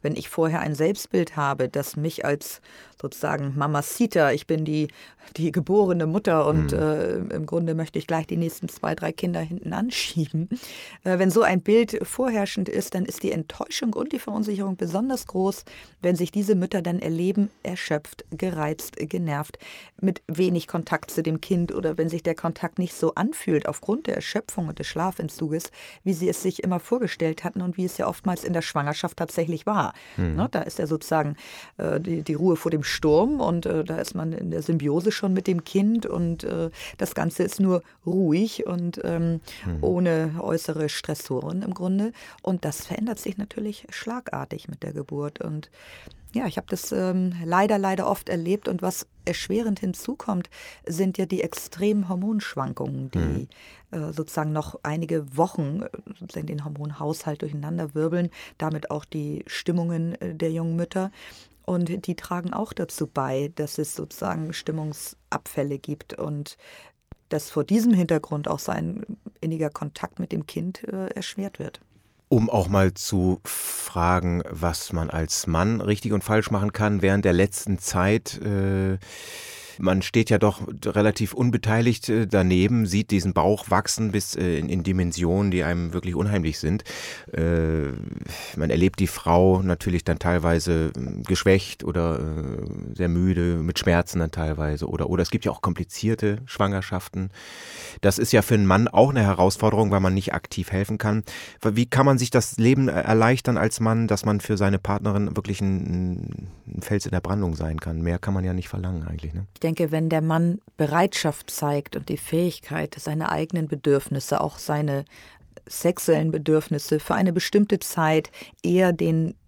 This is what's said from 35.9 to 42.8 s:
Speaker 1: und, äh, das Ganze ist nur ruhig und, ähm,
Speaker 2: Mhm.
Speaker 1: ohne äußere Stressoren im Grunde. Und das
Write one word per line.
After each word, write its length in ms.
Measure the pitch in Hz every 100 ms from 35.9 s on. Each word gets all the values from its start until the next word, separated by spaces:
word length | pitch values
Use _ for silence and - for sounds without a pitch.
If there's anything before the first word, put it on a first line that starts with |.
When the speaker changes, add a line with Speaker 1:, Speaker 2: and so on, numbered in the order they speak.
| 226 -
Speaker 1:
und, 360 | 175 170 165
äh, 280 | - 170 165 - - -
das 160 | 185
Ganze 300 | - 160 -
ist 160 | 180 -
nur 240 | 190 175 - _
ruhig 600 | - 185 175 160 220 - -
und, 340 | 175 170 -
ähm, 360 | - 165 165 165 - -
Speaker 2:
Mhm. 140 | 92 80
Speaker 1:
ohne 540 | - 180 180 160 160 165
äußere 480 | 196 165 - 156 151
Stressoren 720 | - - 151 - 131 147 180
im 100 | 202
Grunde. 380 | 180 185 190 220 - - -
Und 220 | - 185
das 200 | 151 -